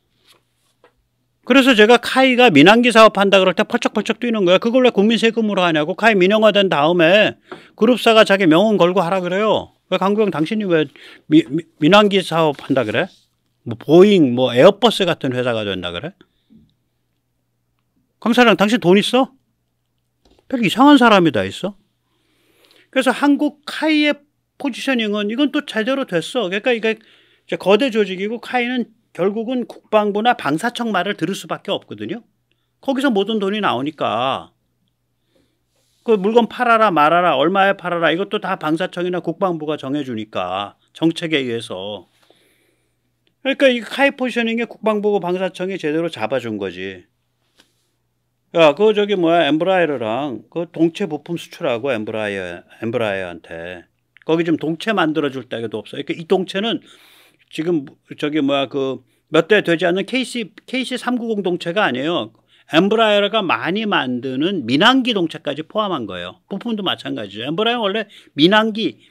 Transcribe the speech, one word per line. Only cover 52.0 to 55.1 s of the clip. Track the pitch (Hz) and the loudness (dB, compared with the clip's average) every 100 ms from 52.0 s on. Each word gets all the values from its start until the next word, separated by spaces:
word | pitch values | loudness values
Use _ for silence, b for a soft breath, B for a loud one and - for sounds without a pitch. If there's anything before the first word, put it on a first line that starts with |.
| 107 110 104 98 90 87 - - | -6 -6 -6 -6 -8 -12 -18 -12
엠브라이어한테. | 113 107 107 98 90 85 - 82 85 90 - _ _ _ - | -6 -4 -4 -4 -8 -12 -16 -14 -14 -16 -20 _ _ _ -4
거기 | 165 | -2
지금 | 170 156 | 0 -2
동체 | 147 165 - | -4 -6 -4
만들어줄 | 208 190 | -2 -2